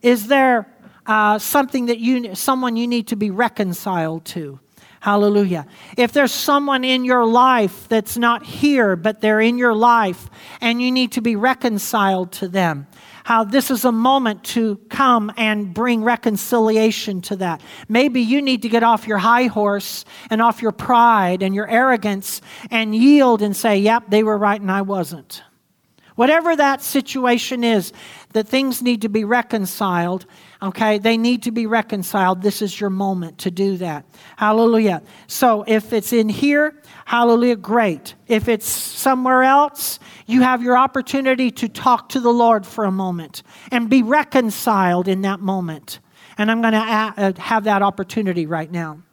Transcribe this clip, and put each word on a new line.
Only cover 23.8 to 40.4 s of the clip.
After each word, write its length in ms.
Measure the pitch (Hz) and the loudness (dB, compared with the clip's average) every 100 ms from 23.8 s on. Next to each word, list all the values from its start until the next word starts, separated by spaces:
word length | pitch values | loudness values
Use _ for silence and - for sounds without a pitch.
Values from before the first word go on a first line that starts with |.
| 208 233 220 | 4 2 2
they 160 | 208 | 2
were 140 | 220 214 | 2 0
right 240 | 208 208 | 0 0
and 100 | 202 | -2
I 120 | 190 | -2
wasn't." 600 | 196 196 160 170 - - - _ _ _ _ _ _ - | -2 -4 -4 -8 -16 -20 -20 _ _ _ _ _ _ 0
Whatever 400 | 247 320 339 320 | 2 2 2 2
that 280 | 277 277 | 2 0
situation 800 | - 277 262 269 247 240 - 254 | -2 -4 -4 -4 0 0 -2 -4
is 280 | 233 220 175 - - - - | 0 0 -2 -14 -20 -20 -6
that 140 | 220 214 | -4 -2
things 360 | 262 269 247 | -2 -2 -2
need 180 | 247 233 | -2 -2
to 80 | 220 | -2
be 140 | 208 | -4
reconciled, 1040 | 208 247 233 226 185 - 202 175 175 185 - - - _ | 0 -2 -2 -4 -6 -4 -2 -2 -2 -4 -10 -20 -20 _
okay, 380 | 196 - 220 208 | -10 -2 0 0
they 180 | 214 226 | 0 0
need 240 | 233 247 | 0 -2
to 100 | 240 | -2
be 140 | 226 220 | -4 -2
reconciled. 800 | 226 214 208 175 208 185 185 | -2 -2 -6 -4 0 0 0
This 180 | 202 196 | -2 -2
is 180 | 202 - | -8 -4
your 120 | 202 | -4
moment 480 | 190 196 185 165 - | -2 -4 -4 -8 -8
to 100 | 190 | -8
do 280 | 175 196 185 | -2 -2 -2
that. 280 | 180 147 - - - - | -6 -8 -12 -20 -20 -2
Hallelujah. 640 | 208 220 226 226 214 180 - - - | 0 4 4 4 2 -2 -8 -20 -14
So 380 | - 254 214 208 | 0 2 2 0
if 260 | 220 214 | -2 0
it's 220 | 226 202 | -4 -2
in 160 | 240 214 | 0 0
here, 500 | 208 285 294 302 302 - - - | 0 0 2 0 -4 -20 -20 -4
hallelujah, 500 | 240 240 233 247 226 | 0 4 4 2 -2
great. 580 | 185 233 214 151 - - _ | 0 0 0 -2 -10 -20 _
If 200 | 220 226 | -2 0
it's 200 | 220 - | -2 -4
somewhere 720 | - - - - 254 254 254 | -8 -8 -4 -2 0 2 4
else, 560 | 262 277 294 294 - - - - - | 4 4 2 -2 -10 -10 -16 -20 0
you 140 | 247 | 2